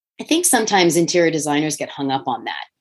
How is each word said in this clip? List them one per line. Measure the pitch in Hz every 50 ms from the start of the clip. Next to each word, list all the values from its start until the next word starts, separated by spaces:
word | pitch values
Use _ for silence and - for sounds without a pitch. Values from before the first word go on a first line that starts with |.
| _ _ _ -
I | -
think | - 302 339 359
sometimes | - 277 226 220 - 202 190 175 170 151
interior | 170 170 - - 175 170 165
designers | 160 151 139 151 143 147 156 156 147
get | - 135 -
hung | - - 139 135
up | 135 135 131 131
on | 120 113 107
that, | 110 78 67 - - _ _